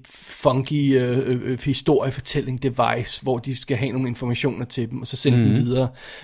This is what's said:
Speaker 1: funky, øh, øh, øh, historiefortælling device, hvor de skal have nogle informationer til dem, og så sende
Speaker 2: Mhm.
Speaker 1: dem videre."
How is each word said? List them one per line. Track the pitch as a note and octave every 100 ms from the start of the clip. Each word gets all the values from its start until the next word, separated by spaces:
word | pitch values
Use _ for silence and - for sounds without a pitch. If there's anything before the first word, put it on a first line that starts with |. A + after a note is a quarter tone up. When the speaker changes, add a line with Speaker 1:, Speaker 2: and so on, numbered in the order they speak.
| -
Speaker 1:
funky, | - - - C#3+ B2+ C3 D3 C#3 C3
øh, | B2 B2+
øh, | C3+ B2+
øh, | A#2+ B2+
historiefortælling | - C3 - D3 C3 B2+ - D3+ B2+ B2+
device, | C3+ A#2+ A#2 A#2 A#2 -
hvor | C3 B2+
de | C3+ B2+
skal | - B2+
have | C3+
nogle | B2 B2+
informationer | A2+ B2 A#2+ C#3+ G#2 A#2+
til | - A#2
dem, | B2
og | B2+
så | B2+
sende | D3 A#2+
Speaker 2:
Mhm. | G#2+ A2+
Speaker 1:
dem | A#2+
videre." | B2+ B2+ - - -